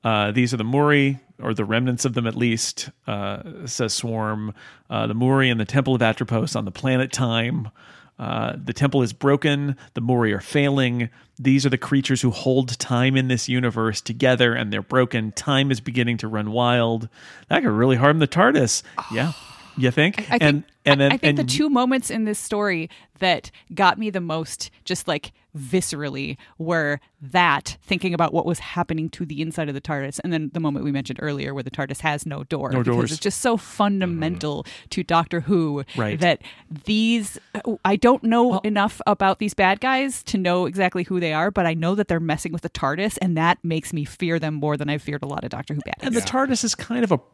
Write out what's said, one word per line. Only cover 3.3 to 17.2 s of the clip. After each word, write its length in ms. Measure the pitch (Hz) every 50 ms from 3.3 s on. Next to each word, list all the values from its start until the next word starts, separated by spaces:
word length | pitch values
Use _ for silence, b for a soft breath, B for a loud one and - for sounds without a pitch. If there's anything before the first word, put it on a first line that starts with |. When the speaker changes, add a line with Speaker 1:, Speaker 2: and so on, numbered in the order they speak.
| 101 - - 175 - - 165
Speaker 1:
says 280 | 123 - - 123 107 -
Swarm. 580 | - - 117 113 110 110 107 107 107 107 107 104 B B B B B B _
Uh, 160 | - 110 110
the 80 | 113 110
Moori 340 | 113 123 131 135 135 131 127
and 100 | 120 113
the 40 | 107
Temple 300 | - - 143 131 135 131
of 80 | 117
Atropos 540 | 117 113 113 - 123 - 117 110 110 - -
on 80 | 110 107
the 60 | 101
planet 400 | 92 - - 131 131 127 131 127
Time. 560 | - - 135 117 113 117 113 120 165 170 113 104 B B B B B B B B B -
Uh, 360 | - - - 113 113 117 - -
the 100 | - -
temple 300 | 113 - 143 139 143 139
is 100 | 123 107
broken. 600 | - _ - 139 139 135 - 151 143 143 143 143 131 B B B _
The 60 | 127
Moori 300 | 117 117 127 120 117 107 104
are 60 | 98
failing. 680 | - - - 147 143 143 139 139 131 123 120 120 120 117 b b b b b -
These 260 | 123 135 131 139 131
are 40 | 135
the 80 | - 117
creatures 420 | - - 143 139 135 - 135 120
who 100 | - 127
hold 480 | 110 - - 131 131 135 131 123 117 -
time 380 | - - 127 120 127 131 135
in 120 | 135 131 127
this 200 | 127 113 - -
universe 520 | 123 127 123 120 110 113 110 113 104 -
together, 540 | - - 110 117 135 127 127 123 127 117 117
and 180 | 123 117 104
they're 100 | 104 104
broken. 500 | 98 _ 123 131 127 120 - 117 110 107
Time 380 | - - - - 139 135 139 139
is 80 | 131 110
beginning 380 | - 131 120 127 120 120 117 110
to 100 | - 110
run 220 | 110 107 104 107
wild. 560 | 107 120 123 120 123 123 117 113 113 113 113 110 B B